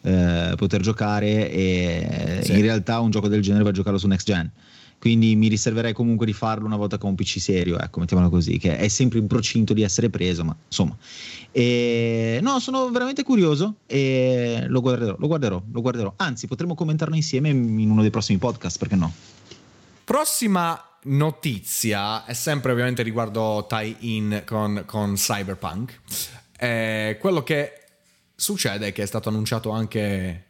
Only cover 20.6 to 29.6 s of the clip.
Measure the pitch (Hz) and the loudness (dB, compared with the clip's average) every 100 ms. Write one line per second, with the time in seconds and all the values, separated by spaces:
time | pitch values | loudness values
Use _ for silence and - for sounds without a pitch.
20.6 | 170 160 - _ 139 139 156 156 151 104 | 0 -4 -10 _ 0 2 2 0 -4 -4
21.6 | - - 113 101 101 110 - 123 - 143 | -6 -2 0 0 -2 -6 -6 -6 -2 0
22.6 | 127 120 123 120 113 113 110 110 110 107 | 0 2 0 0 -2 -2 -2 0 0 -2
23.6 | 101 110 107 110 117 110 104 104 - 110 | -2 -4 -4 -6 -4 -2 -2 -4 -4 -2
24.6 | 107 104 - 107 101 98 - 104 95 92 | -2 -4 -4 -4 -2 -2 -2 -4 -4 -8
25.6 | 90 87 123 - - - - - _ - | -8 -8 -10 -14 -12 -10 -10 -14 _ -6
26.6 | 123 117 110 110 107 110 190 175 131 151 | -4 -2 -2 -2 -2 -2 0 0 0 -2
27.6 | 143 - _ _ _ _ _ _ - 202 | -2 -10 _ _ _ _ _ _ -6 -2
28.6 | 117 101 104 98 101 113 110 107 110 113 | -4 -4 -6 -4 -4 -4 -4 -2 -2 -4